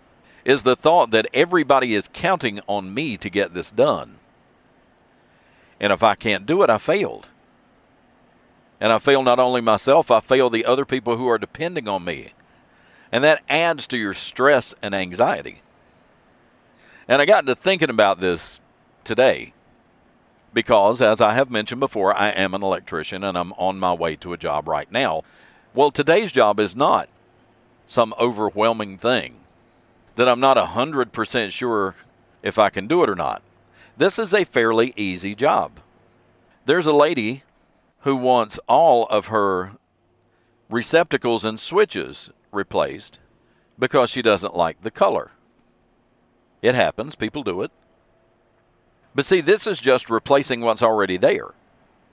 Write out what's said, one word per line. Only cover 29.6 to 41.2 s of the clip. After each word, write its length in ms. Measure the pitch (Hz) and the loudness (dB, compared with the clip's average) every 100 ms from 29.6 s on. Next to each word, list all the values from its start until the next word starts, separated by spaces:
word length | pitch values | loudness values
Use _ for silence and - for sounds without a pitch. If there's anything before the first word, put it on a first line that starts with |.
| _ _ _ _ _ - | _ _ _ _ _ 0
that 120 | 127 | 2
I'm 120 | 120 | 4
not 180 | 135 127 | 4 4
a 80 | 82 | 2
hundred 460 | 113 143 143 117 | -2 -4 -4 -4
percent 400 | - 107 123 101 | -6 -4 -4 -4
sure 420 | - 123 110 95 - _ _ _ _ | -6 -4 -2 -4 -8 _ _ _ _
if 160 | 104 110 | -4 0
I 120 | 101 | 0
can 160 | 101 101 | 0 -2
do 160 | 175 | 0
it 60 | 127 | 0
or 60 | |
not. 280 | 90 69 50 - _ _ _ - - | -2 -6 -8 -14 _ _ _ -18 -2
This 220 | 180 - | -2 0
is 160 | 208 | -2
a 100 | 208 | -2
fairly 480 | 170 127 113 113 127 104 | 0 0 2 2 0 -2
easy 380 | 98 90 98 | -8 -6 -8
job. 440 | 104 147 202 76 - _ _ _ _ _ _ _ _ | -2 0 0 -2 -10 _ _ _ _ _ _ _ _
There's 220 | - 170 156 | -2 0 2
a 60 | |
lady 520 | 147 151 160 107 135 _ _ _ _ _ _ | 2 2 0 -6 -8 _ _ _ _ _ _
who 160 | 139 135 | -4 -2
wants 420 | 127 123 107 - - | 2 0 0 -6 0
all 400 | 131 165 120 110 | 4 4 4 2
of 200 | 107 95 | -2 0
her 460 | 110 101 92 92 - _ _ _ _ _ _ _ _ - | -2 0 -2 -6 -14 _ _ _ _ _ _ _ _ -8
receptacles 720 | 117 110 160 170 139 | -6 0 0 0 -2